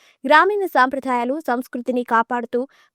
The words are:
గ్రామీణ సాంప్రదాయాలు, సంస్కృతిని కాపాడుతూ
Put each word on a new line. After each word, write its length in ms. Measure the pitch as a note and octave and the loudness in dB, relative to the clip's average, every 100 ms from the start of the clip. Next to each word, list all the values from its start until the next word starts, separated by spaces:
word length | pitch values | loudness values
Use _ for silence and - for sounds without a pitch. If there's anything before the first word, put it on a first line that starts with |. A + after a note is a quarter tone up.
| _ _ C4+ | _ _ 4
గ్రామీణ 360 | D4+ F4+ G#4 F#4 C#4 | 4 4 0 0 2
సాంప్రదాయాలు, 600 | C4 C4 C4 B3 A#3+ D4 D#4 | 0 0 -4 -4 -4 -4 -4
సంస్కృతిని 540 | A#3+ B3+ B3 A#3+ B3 A#3+ | -4 -6 -8 -4 -4 0
కాపాడుతూ 480 | A3+ A3+ B3 A#3+ A#3+ C4+ _ _ | 0 0 -4 -4 -6 -6 _ _